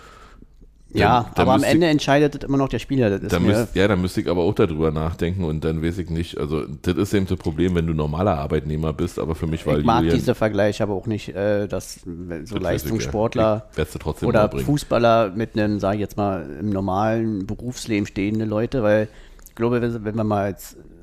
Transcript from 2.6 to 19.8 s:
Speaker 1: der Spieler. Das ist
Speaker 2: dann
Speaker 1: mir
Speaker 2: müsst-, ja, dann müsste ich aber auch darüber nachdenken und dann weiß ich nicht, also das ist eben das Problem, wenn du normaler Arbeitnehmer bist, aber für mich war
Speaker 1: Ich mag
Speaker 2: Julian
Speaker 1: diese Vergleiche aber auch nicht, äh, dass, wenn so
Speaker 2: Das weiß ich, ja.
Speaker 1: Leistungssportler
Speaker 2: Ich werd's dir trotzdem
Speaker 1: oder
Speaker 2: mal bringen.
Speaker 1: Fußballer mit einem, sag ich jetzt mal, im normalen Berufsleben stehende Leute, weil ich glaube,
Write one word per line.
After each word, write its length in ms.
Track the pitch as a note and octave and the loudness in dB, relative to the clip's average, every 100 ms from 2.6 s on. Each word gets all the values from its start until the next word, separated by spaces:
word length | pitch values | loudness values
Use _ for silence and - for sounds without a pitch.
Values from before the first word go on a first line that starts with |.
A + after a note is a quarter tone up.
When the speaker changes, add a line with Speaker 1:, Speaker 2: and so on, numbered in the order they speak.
| C3+ | 0
Speaker 1:
der 120 | A2+ | -2
Spieler. 300 | - C3+ A2 | -2 2 2
Das 100 | G2 | 2
ist 100 | F#2 | 0
Speaker 2:
dann 120 | F2 | 2
Speaker 1:
mir 120 | F2+ G#2+ | 4 2
Speaker 2:
müsst-, 200 | A2+ F2+ | 2 2
ja, 100 | G2+ | 4
dann 140 | F#2 | 4
müsste 220 | F#2 - | 2 0
ich 60 | - | 0
aber 140 | F2 | 2
auch 120 | E2+ | 2
darüber 360 | - G2+ D#2 D#2+ | 2 2 2 0
nachdenken 540 | D2+ D#2+ E2+ E2+ F#2+ | 0 -2 -2 -4 -2
und 180 | E2 D#2 | -2 -2
dann 200 | D#2+ D#2+ | -2 -2
weiß 140 | E2 F#2 | -2 -4
ich 120 | E2+ | -4
nicht, 260 | E2 E2+ - | -4 -4 -6
also 280 | D2 D#2 A#1 | -4 -4 -4
das 300 | D2+ F2+ F2+ | -6 -2 0
ist 180 | G2 | 2
eben 140 | G#2 F#2 | 0 0
das 100 | F#2 | -2
Problem, 380 | F2 D2+ F#2 F2 | -2 0 2 2
wenn 100 | E2 | 0
du 80 | |
normaler 420 | D#2 D2+ D#2+ G2+ D#2 | 0 -2 0 0 0
Arbeitnehmer 540 | D2 D#2 D2 D2+ D#2+ | -2 -2 -2 -4 -4
bist, 280 | D2+ F2 - | -2 -4 -4
aber 160 | D#2 D#2 | -4 -4
für 100 | E2 | -4
mich 180 | D#2 D2+ | -4 0
war 100 | D2+ | 0
Speaker 1:
Ich 60 | |
mag 180 | D2+ A2+ | 2 2
Speaker 2:
Julian 160 | E2 D#2+ | 4 2
Speaker 1:
diese 160 | F#2+ | 0
Vergleiche 480 | A2+ A2 G2+ G#2 - | 0 0 2 0 0
aber 120 | G#2 | -4
auch 120 | F#2+ A2+ | -4 -4
nicht, 220 | G#2 - | -6 -6
äh, 400 | F2+ G#2 G#2 G2+ | -4 0 0 -2
dass, 320 | F#2 - - | -6 -10 -14
wenn 400 | - E2+ F2+ E2 | -12 -12 -8 -10
so 120 | F2 G2 | -8 -4
Speaker 2:
Das 80 | |
weiß 180 | F2 F2 | -2 -2
ich, 60 | C#2+ | -2
ja. 20 | |
Speaker 1:
Leistungssportler 760 | A2 B1+ G#2 A2+ - A2 G#2+ - | -4 -2 -2 -2 2 0 0 -4
Speaker 2:
Ich 60 | - | -6
werd's 160 | D#2 | -4
dir 80 | D#2 | -4
trotzdem 280 | D2+ C#2+ A#2+ | -6 -2 0
Speaker 1:
oder 120 | A2 | 2
Speaker 2:
mal 80 | G#2+ | 2
bringen. 180 | C#2 C3 | 0 -2
Speaker 1:
Fußballer 640 | D3 - A#2+ A#2 A2+ G#2 | -2 0 2 4 4 2
mit 260 | F#2 A2 A2+ | -2 -4 0
einem, 220 | G#2 G#2 | 0 0
sag 160 | G2 | 0
ich 60 | G#2 | 0
jetzt 160 | G2 - | -4 -2
mal, 280 | G2+ F#2 C#2+ C#2+ | -2 -2 -6 -6
im 120 | G#2 | -4
normalen 760 | F#2+ G2 F#2+ A2 A2+ A2+ G#2 G#2 | -2 0 0 0 0 -2 -4 -6
Berufsleben 600 | G#2 A#2+ B2 - G#2 G#2 | -8 -8 -10 -2 -2 -2
stehende 360 | - G2 A2 | -2 -2 0
Leute, 380 | A2 G#2+ A#2+ C#3 | -2 -2 -2 0
weil 240 | G#2 G#2+ G#2+ - - - - | 4 2 2 -8 -20 -20 -16
ich 60 | |
glaube, 260 | - A#2 A#2+ | -2 0 2